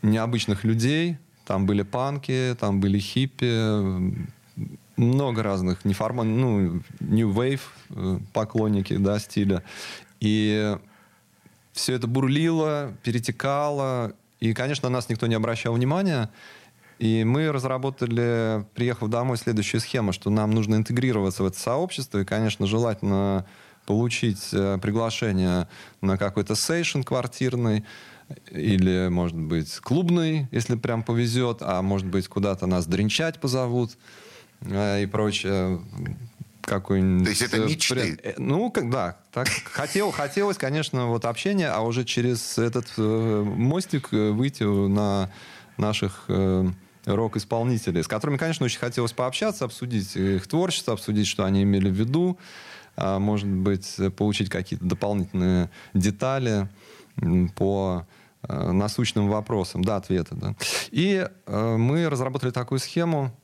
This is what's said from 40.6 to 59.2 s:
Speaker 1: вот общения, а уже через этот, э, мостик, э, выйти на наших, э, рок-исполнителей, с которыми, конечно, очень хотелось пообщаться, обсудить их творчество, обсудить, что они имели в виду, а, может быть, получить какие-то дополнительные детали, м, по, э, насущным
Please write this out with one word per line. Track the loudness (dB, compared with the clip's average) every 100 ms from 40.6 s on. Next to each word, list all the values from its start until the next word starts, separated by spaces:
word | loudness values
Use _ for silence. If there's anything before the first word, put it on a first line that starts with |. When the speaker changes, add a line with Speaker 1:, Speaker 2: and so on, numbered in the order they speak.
| -2 -2 -2 -2 0
Speaker 1:
вот | 0
общения, | -2 -2 0 2 2
а | 2
уже | 0 0
через | 0 0 2 0 -2 0
этот, | 0 0 -4 -2
э, | 2 2 2 2 0
мостик, | 0 2 0 0 -4 0
э, | 0 2
выйти | 2 0 0
на | 0 2 2 2 2 0 -2 -6 -20 -20 -20 -4
наших, | -2 0 -2 -4 -2
э, | 2 4 4 2 -2 -12 -14 -2
рок-исполнителей, | 0 0 -2 -2 -2 0 0 0 -2
с | 0
которыми, | -2 -2 -2
конечно, | -2 0 -2
очень | -2
хотелось | -4 -2 -2
пообщаться, | 0 -2 0 -2 -2
обсудить | -6 -6 -4 -2 -2 -2
их | 0 0 0
творчество, | 0 0 -2 -2
обсудить, | -4 0 0 0
что | 0 2
они | 4
имели | 4 4 2
в |
виду, | 2 0 2 0 -2 -10 -20 -20 -20 -16 -4
а, | -2 0
может | 0 0 0
быть, | 0 2 0 -4 -2 -2 0
получить | 0 0 -2
какие-то | -2 -4 -4
дополнительные | -2 0 0 0 -2 0 2 2 0 -6 -4
детали, | 0 0 0 0 0 0 0 -2 -8 -20 -20 -14 -4
м, | 2 2 2
по, | 0 0 0 0 -2 -6 -18 -20 _
э, | -8 -4 0
насущным | 0 0 0 0 2